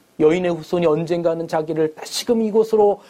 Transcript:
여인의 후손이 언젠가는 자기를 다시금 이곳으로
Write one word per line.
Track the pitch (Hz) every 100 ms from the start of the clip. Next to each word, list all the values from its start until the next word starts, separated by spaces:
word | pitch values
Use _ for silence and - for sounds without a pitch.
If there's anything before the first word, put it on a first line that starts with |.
| _ -
여인의 | 156 175 180
후손이 | 165 151 180 165
언젠가는 | 151 165 170 165 165 165
자기를 | 165 156 156 156 -
다시금 | - - - 226
이곳으로 | 220 214 220 220 208 196